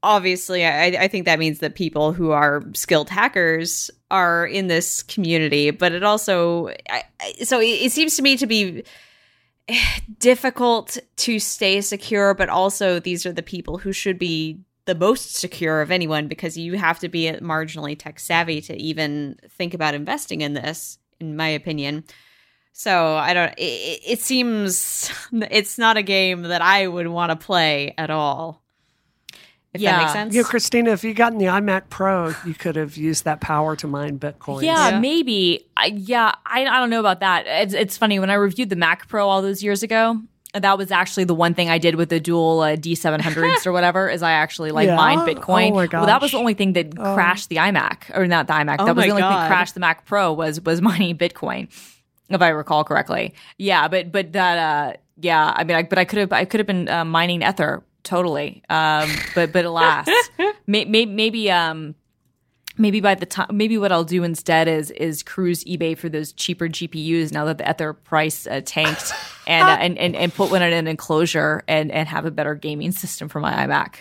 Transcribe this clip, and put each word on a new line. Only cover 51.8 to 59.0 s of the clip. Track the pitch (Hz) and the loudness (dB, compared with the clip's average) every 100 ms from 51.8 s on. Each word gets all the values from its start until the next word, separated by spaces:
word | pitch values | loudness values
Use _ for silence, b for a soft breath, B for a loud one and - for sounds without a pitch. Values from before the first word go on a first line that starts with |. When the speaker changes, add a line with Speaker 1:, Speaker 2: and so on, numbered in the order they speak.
| B B _ _ _ | B B _ _ _
Speaker 2:
if | 185 | 2
I | 170 | 2
recall | 156 151 151 | 2 0 0
correctly. | 156 151 - 180 - - B - | 2 0 0 -2 -4 -10 B -6
Yeah, | 196 180 151 | 0 2 2
but, | 185 175 | 0 -2
but | 196 180 | -4 -4
that, | 185 180 175 | 0 0 2
uh, | 160 147 143 - _ _ | 0 0 -2 -6 _ _
yeah, | 170 160 156 | 2 4 4
I | - | 0
mean, | 165 165 | 0 0
I, | |
but | 170 190 | 2 2
I | 180 | 2
could | 208 | 0
have, | 196 | 2
I | - 180 | 0 0
could | 220 | -2
have | 208 | 0
been, | 185 170 | -2 0
uh, | 170 | -2
mining | 165 165 175 175 | 0 0 0 2
Ether, | 165 190 151 - _ _ | 0 0 -2 -2 _ _
totally. | - 180 180 147 147 - _ | -4 -2 0 -2 -6 -10 _
Um, | 160 156 151 | 0 2 2